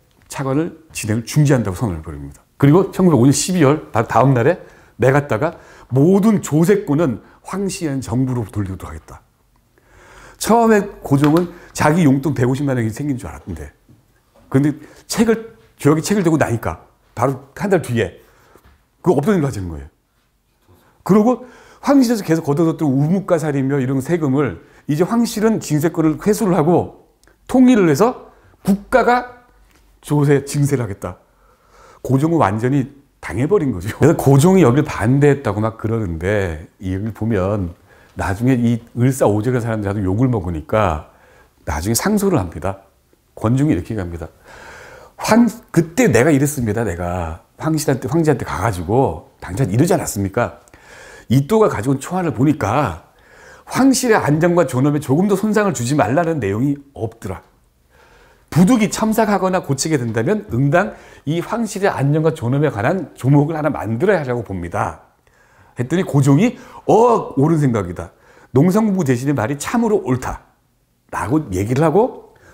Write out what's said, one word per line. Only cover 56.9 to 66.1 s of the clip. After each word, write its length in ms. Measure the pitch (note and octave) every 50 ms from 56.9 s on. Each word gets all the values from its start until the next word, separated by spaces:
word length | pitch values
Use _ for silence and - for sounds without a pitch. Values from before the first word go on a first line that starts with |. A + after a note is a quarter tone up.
| -
없더라. 480 | F2+ A2 G#2 - - - F#2+ F2+ F2 - _ _ _ _ _ _ _ _ _ _ _ _ _ _ _ _ _ _ _ _ _
부득이 380 | - D3 F#3 F#3 C4 G#3+ A3 -
첨삭하거나 720 | - - A3 A3 G#3+ A#3 A3 G#3 G3+ F#3+ F#3 F#3 F#3 F3 -
고치게 340 | - C#3 - - D#3+ D#3+
된다면 480 | C3 A#2+ A2+ G#2+ A#2 A2+ D#3 G#3+ G#3+ - - -
응당 400 | - C#3 C#3+ D3+ F3 G#3 G#3+ - - - - - - -
이 140 | C#3 D#3+ E3+
황실의 480 | E3 - G#3+ A#3+ A#3 G3 - F#3+ G3 F#3
안정과 460 | C3 - C3+ C#3 D3 D#3 D#3 D#3+ D#3+
존엄에 340 | - A2 A#2 C3+ C#3+ D#3 C#3
관한 420 | A2 G2+ G#2 C#3+ F#3 F#3+ D3 - -
조목을 420 | - - C3 D3 C#3+ C#3+ D#3 E3
하나 120 | D3+ D3 D3+
만들어야 500 | B2+ - - A2 A2+ A#2 E3+ G#3 G3+ E3
하려고 240 | C#3+ B2+ A#2+ B2 -
봅니다." 580 | - F#2+ F2+ E2+ E2+ - G#2 A2+ F2 D#2 - - _ _ _ _ _ _ _ _ _ _ _ _ _ _ -
했더니 240 | A#2+ B2+ E3 F#3 F#3
고종이 540 | -